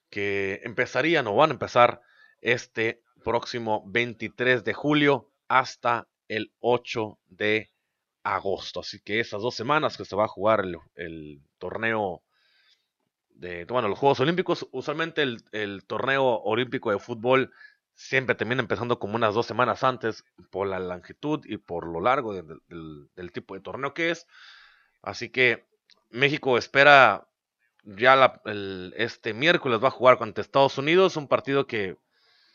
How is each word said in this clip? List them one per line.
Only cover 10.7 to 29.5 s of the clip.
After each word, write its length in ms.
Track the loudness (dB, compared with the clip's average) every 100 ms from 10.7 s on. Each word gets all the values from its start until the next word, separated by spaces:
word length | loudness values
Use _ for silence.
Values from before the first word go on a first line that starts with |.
| -8 -14
el 480 | -16 -14 -12 -16 -20 _ _
torneo 640 | -12 -6 -2 -2 -4 -6 _ _ _ _ _ _ _ _ _ _ _
de, 340 | _ -12 -12
bueno, 240 | -4 -2 -2
los 100 | 2
Juegos 220 | 2 2
Olímpicos, 480 | 0 0 -2 -4 -6
usualmente 500 | -8 -8 -6 -4 -2
el, 200 | -2 -4 _
el 320 | -8 -6 -8
torneo 380 | -8 -6 -2 2
olímpico 640 | 2 0 0 -2 -2 -4 -2
de 80 | -2
fútbol 540 | -4 -4 2 2 2 _ -20 _ _
siempre 400 | _ -4 -2 0
termina 280 | -2 0 -2
empezando 360 | -2 -4 -2 -4
como 180 | -2 0
unas 180 | 2
dos 120 | 0 -2
semanas 360 | 0 0 0
antes 420 | -2 -2 -6 -6 _ -20 -12
por 180 | -6 -4
la 100 | -4
longitud 600 | -6 -10 -12 -10 -6 -6
y 120 | -6 -12
por 300 | -8 -8 -6
lo 140 | -2
largo 320 | 0 0 -2
de, 80 | -8
de, 120 | -12 -20 _
del, 400 | -16 -14 -16 -20 -16
del 160 | -14
tipo 220 | -14 -14
de 60 | -14
torneo 340 | -12 -10 -10
que 160 | -6 -6
es. 160 | -6 -10 -20 -20 -20 -20 _ _ _
Así 260 | -12 -10 -6
que 380 | 2 2 2 _ _ _ _ _
México 460 | -2 0 0 0 0
espera 680 | 2 6 8 10 8 6 -4 _ _ _ _ _
ya 320 | -20 2 6
la, 260 | 8 6 4
el, 500 | -8 -8 -8 -8 -10 -6
este 380 | -6 -4 -8
miércoles 480 | -2 0